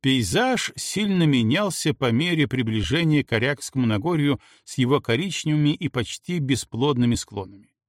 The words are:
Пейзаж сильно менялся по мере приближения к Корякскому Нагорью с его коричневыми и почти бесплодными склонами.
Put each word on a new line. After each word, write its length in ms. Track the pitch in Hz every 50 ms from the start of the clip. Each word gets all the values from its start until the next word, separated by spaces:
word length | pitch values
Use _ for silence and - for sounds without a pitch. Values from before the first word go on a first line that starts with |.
Пейзаж 680 | - 135 135 131 117 87 127 190 247 262 254 214 - - -
сильно 480 | - - - - 190 214 208 190 180 170
менялся 680 | 156 139 127 117 107 131 185 208 196 160 - - 160
по 180 | 143 _ 135 123
мере 380 | 113 120 160 180 175 156 147 -
приближения 760 | - 127 123 113 110 107 101 - 131 165 170 160 151 147
к 60 | 131 _
Корякскому 580 | 120 110 110 135 147 - - - _ 135 127
Нагорью 540 | 113 110 104 107 165 175 156 143 143 139 - _ _ - _ _
с 140 | - - -
его 200 | 127 120 139 139
коричневыми 760 | - - 117 131 185 196 151 - - 156 151 151 147 147 135
и 160 | - 175 139
почти 480 | _ 127 113 - - - _ - 180 175
бесплодными 800 | 139 131 139 117 - _ - 113 131 147 143 123 123 120 120
склонами. 580 | 101 - _ 107 104 95 98 101 98 107 _ _ _ _